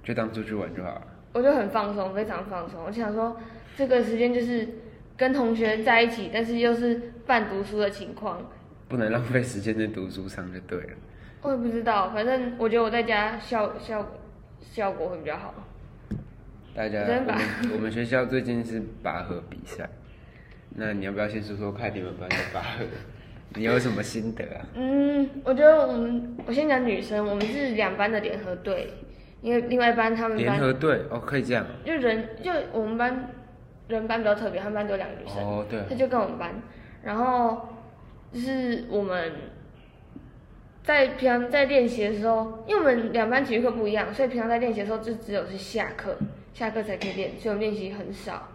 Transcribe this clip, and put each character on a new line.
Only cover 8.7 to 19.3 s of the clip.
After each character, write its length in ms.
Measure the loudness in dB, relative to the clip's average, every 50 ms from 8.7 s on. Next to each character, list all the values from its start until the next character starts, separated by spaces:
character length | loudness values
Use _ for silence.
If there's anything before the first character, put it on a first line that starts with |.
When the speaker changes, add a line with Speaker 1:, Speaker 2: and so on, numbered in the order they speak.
| -20 -20 -10 -4
Speaker 1:
不 100 | 0 0
能 140 | 2 2
浪 120 | 2 2 0
费 180 | 2 2 2
时 180 | 2 2 -4 -4
间 160 | -2 -2 0
在 120 | 0 0 -2
读 220 | -2 -6 -6 -6
书 180 | -6 -8 -8 -8
上 220 | -8 -8 -10 -8 -10
就 60 | -12
对 160 | -10 -8 -8 -8
了。 100 | -8 -8 -14 -16 -16 -18 -20 -20 -20 -20 -20 -8
Speaker 2:
我 100 | -2 -2
也 60 | -2 0
不 100 | 0 -2
知 140 | -2 0
道， 280 | 0 2 2 2 2 0
反 160 | 0 0 0
正 280 | 2 2 0 0 -2 -4 -2
我 120 | 0 2
觉 80 | 4 4
得 60 | 2
我 60 | 4
在 120 | 2 0
家 380 | 2 2 2 2 2 0 -2 -6
效-， 340 | -6 -2 0 0 0 0 -2 -6
效-， 260 | -8 -6 -4 -4 -4 -6 -10 -16 -16 -18 -18 -20 -20 -20 -20 -20
效 300 | -20 -12 -6 -2 -2 -2
果 180 | 0 -2 -4 -4
会 80 | -4 -6
比 80 | -4
较 100 | -6 -6 -6
好。 160 | -6 -10 -12 -14 -16 -16 -16 -18 -18 -18 -20 -20 -10 -8 -8 -8 -8 -12 -16 -20 -20 -20 -20 -20 -20 -14 -6
Speaker 1:
大 120 | -4 -4 -2
家， 140 | 0 0
Speaker 2:
我 40 | 2 2
真 180 | 2 2 2
的 80 | 0 0
把 0 |
Speaker 1:
我 320 | 0 0 -2 -2 -2 -2 -2
们， 80 | 0
我 20 | 0
们 120 | -2 -2
学 120 | -2 -2 -2
校 200 | 2 2 2 2
最 160 | 2 0 0
近 220 | 0 2 0 -2 -2
是 180 | -2 -4 -6 -6 -6 -10 -6
拔 220 | -6 -4 -4 -4 -6
河 200 | -6